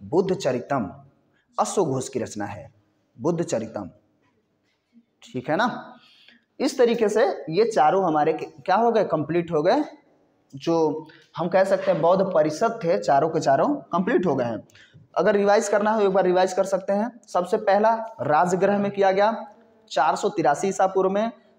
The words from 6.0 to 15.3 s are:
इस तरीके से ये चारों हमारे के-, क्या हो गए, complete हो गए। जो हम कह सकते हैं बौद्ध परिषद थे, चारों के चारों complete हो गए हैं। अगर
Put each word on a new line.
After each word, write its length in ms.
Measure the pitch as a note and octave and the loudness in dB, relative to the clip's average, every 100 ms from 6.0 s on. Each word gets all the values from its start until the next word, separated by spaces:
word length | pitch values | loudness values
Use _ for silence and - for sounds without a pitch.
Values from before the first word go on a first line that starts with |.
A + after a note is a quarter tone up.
| _ _ _ - _ - | _ _ _ -20 _ -6
इस 180 | C4 - | -4 2
तरीके 320 | A#3+ A#3 G#3+ | 2 2 0
से 360 | G#3+ C#4 - - | 2 0 -2 -4
ये 220 | E3 A3+ | -2 0
चारों 340 | - D3+ F3+ F#3 | 2 2 4 2
हमारे 280 | D#3 D3 | 2 0
के-, 320 | D#3+ C#3 - - | -2 -6 -8 -2
क्या 100 | F#3+ | 2
हो 160 | A#3 | 2
गए, 120 | A3 | 2
complete 480 | E3 D#3+ D3 E3+ E3+ | 0 -2 -2 -2 -2
हो 120 | E3+ | 0
गए। 200 | D#3 C4 D4+ - _ _ _ _ _ C#3 | 2 0 -2 -10 _ _ _ _ _ -8
जो 520 | E3 E3 D#3+ D3+ D#3+ - _ - | -2 2 2 -2 -10 -20 _ -6
हम 100 | E3+ | 0
कह 160 | F#3+ | 2
सकते 280 | G3 F#3+ F#3+ | 2 0 0
हैं 100 | E3 | 2
बौद्ध 300 | E3 F#3 F#3 | 2 2 2
परिषद 460 | D#3+ D#3 D#3 G3+ - | 2 0 0 -2 -2
थे, 140 | E3 G3 | -2 -2
चारों 320 | - C#3+ D#3+ | 2 2 2
के 100 | E3 | 0
चारों 360 | D3 C3+ G3+ D4 | 2 2 2 -2
complete 500 | - - F#3 C#4+ F3+ | -4 -4 0 0 0
हो 100 | C3 | -2
गए 100 | A#2+ | -2
हैं। 220 | A2 - - - - _ - | -6 -12 -20 -20 -20 _ 0
अगर 180 | F3+ | 2